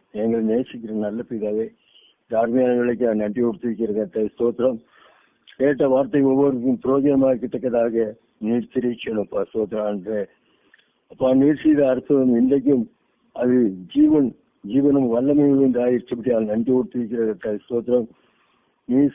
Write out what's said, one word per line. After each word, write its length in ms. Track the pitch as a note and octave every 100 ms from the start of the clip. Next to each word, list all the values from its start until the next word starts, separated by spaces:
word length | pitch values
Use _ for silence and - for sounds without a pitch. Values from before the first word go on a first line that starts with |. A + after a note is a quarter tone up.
| _
எங்களை 360 | G#2+ A2 A#2 A2
நேசிக்கிற 420 | A2+ C3 B2 A2
நல்ல 320 | G#2+ G#2 A2 A#2+
பிதாவே, 400 | A2+ G#2 G#2+ A2+ - _ _ _ _
இந்த 180 | _ A2+
அருமையான 360 | A#2 B2 B2+
வேளைக்கு 320 | B2 A#2+ A#2+ A#2+
நான் 100 | G#2+
நன்றி 260 | G#2 G#2
கொடுத்திருக்கிற 500 | A#2+ G2+ B2 G#2 A2+
கர்த்தரை 360 | G#2 G#2 A2+ G#2+ -
ஸ்தோத்திரம். 420 | A#2 A#2+ B2+ A2+ - _ _ _ _ _ _ -
கேட்ட 320 | C3+ C3+ C#3+
வார்த்தை 340 | C3 C3 C#3+
ஒவ்வொருக்கும் 560 | C3+ C3+ C#3+ B2+ B2+ A#2+
பிரயோஜனமாக்கத்தக்கதாக 1300 | B2 C#3 C#3+ C3+ C3 B2 B2 B2 B2 A#2 A#2 A2+ G#2+ G#2+ _ _
நீர் 300 | G#2+ A#2+ A2
திரிச்சனப்பா, 720 | C3 A#2+ A2+ B2 A2 F#2+ G2+ G2
ஸ்தோத்திரம் 320 | A2+ G#2+ G#2+ G#2+
ஆண்டவரே. 380 | G#2 F#2 G#2+ G2 _ _ _ _ _ _ _ _
அப்பா, 260 | - C3
நீர் 260 | C3 C#3 D3
செய்த 260 | D#3 D3 C3+
அற்புதம் 460 | B2+ - C#3 B2+
இன்றைக்கும் 560 | A#2 B2+ C#3 C3 C3 A2 _ _ _ _
அது 420 | - B2 B2+ A2 F#2 F2+
ஜீவன், 500 | C#3 D3+ D3+ C3 - _ _ G2+
ஜீவனும் 400 | B2+ C#3+ C#3 B2+
வல்லமையும் 520 | A#2 C3+ D3 C#3+ C3+
என்று 200 | C3+ B2
ஆயிடுச்சபடியால் 640 | B2 B2 - A#2 A#2 A2+
நன்றி 280 | G#2+ A2 A#2
கொடுத்திருக்கிற 640 | B2+ A#2 B2 A2+ A#2 A2+
கர்த்தரை 240 | G2+ A2 G#2 -
ஸ்தோத்திரம். 380 | A#2+ A#2+ B2 A2+ _ _ _ _ _ _ _
நீ 240 | - B2+ C#3+